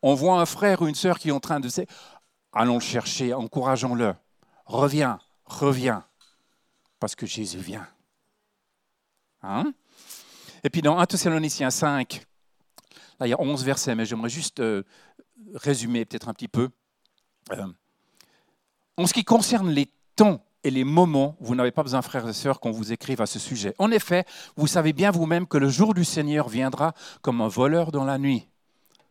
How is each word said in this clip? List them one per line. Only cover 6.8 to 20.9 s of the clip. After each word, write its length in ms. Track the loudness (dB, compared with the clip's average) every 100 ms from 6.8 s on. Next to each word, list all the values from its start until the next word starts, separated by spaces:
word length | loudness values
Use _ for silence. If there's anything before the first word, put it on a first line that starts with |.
| _ _
parce 160 | -8
que 100 | -8
Jésus 340 | -10 -8 -10 -10
vient. 300 | -12 -14 -16 _ _ _ _ _ _ _ _ _ _ _ _ _ _ _
Hein ? 300 | -8 -4 -4 -6 _ _ -20 -20 -20 -20 -20 -6
Et 60 | -4
puis 140 | 0
dans 160 | 2 4
un 80 | 2
Thessaloniciens 640 | 2 0 0 -2 -2 -2
cinq, 520 | 0 0 0 -4 -10 -16 _ _ _ _ -20 _ -20 -20 _
là 80 | -2
il 40 |
y 20 |
a 80 | 0
onze 240 | 0 -2
versets, 300 | -2 -2 -2
mais 100 | -2
j'aimerais 240 | -2 -4 -6
juste, 320 | -6 -8 -4
euh, 220 | -2 -2 -6 _ _ _ _ _ -20
résumer 500 | -8 -2 -2 0 -2
peut-être 240 | -4 -8 -10
un 60 |
petit 140 | -12 -6
peu. 200 | -2 -2 _ _ _ _ _ _ _ -12
Euh, 140 | -10 -10 -12 _ _ _ _ _ _ _ _ _ _ _ -2
en 80 | -2
ce 80 |
qui 100 | 0
concerne 460 | 4 4 4 0 2
les 200 | 0 0 _ _ 4
temps 280 | 6 6 _ _
et 80 | -2
les 140 | 0
moments, 520 | 2